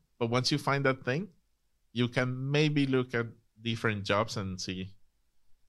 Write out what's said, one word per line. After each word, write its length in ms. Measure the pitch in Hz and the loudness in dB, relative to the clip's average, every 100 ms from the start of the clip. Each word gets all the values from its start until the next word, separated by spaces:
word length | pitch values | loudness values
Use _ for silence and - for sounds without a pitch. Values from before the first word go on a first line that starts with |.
| _ - | _ -4
But 120 | 117 | 0
once 200 | 123 123 | 0 2
you 60 | 143 | 0
find 260 | - 139 135 | 0 2 2
that 180 | 131 | 0
thing, 240 | - 135 214 _ _ _ _ _ _ | 0 -4 -4 _ _ _ _ _ _
you 160 | 113 120 | -2 0
can 420 | 135 127 127 135 | 2 0 -2 0
maybe 360 | 147 156 147 135 | 2 4 4 2
look 280 | 131 127 | 2 0
at 120 | 120 113 - _ _ | -2 -4 -8 _ _
different 440 | 117 113 117 104 | -4 -2 -2 -2
jobs 320 | 98 101 107 117 | 0 2 0 -4
and 220 | 95 92 | -6 -6
see, 340 | - 92 95 - - _ _ _ - - | -8 -8 -10 -14 -20 _ _ _ -20 -20